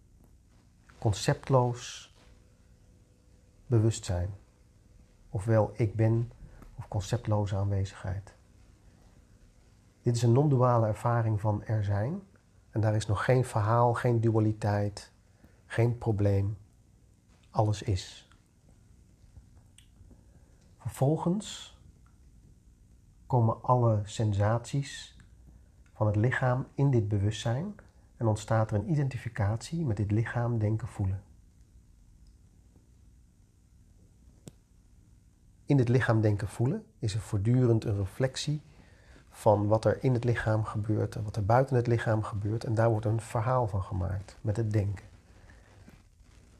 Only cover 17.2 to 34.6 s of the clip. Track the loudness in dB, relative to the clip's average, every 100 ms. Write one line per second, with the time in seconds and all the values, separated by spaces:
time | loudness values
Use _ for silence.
17.2 | _ _ _ 0 0 0 -2 -4 -4 -16
18.2 | -20 -20 _ _ _ -20 -20 -20 -20 _
19.2 | -20 -20 -20 -20 -20 -20 -20 _ -20 -20
20.2 | -20 -20 -20 -20 -20 -12 -10 -2 0 0
21.2 | 0 -2 -4 -14 -18 -20 -20 -20 -20 _
22.2 | -20 -20 -20 -20 -20 -20 -20 -20 -20 -20
23.2 | -2 2 2 0 0 2 4 2 -2 -2
24.2 | 0 2 2 0 -2 -6 -6 -10 -18 -20
25.2 | -20 -20 -20 -20 -20 -20 -20 -2 0 2
26.2 | 2 2 0 0 -4 0 2 4 2 2
27.2 | 0 0 -2 -2 -4 -10 -18 -20 -20 -4
28.2 | 0 0 0 0 2 0 0 0 0 -4
29.2 | -8 -2 -2 -2 -4 -4 -2 -2 0 0
30.2 | 0 -2 -2 0 0 -2 -4 -4 -4 -4
31.2 | -8 -20 -20 _ -20 -20 -20 -20 -20 -20
32.2 | -20 -20 -20 -20 -20 -20 _ -20 -20 -20
33.2 | -20 _ -20 _ _ -20 -20 -20 -20 _
34.2 | -20 -20 -20 -20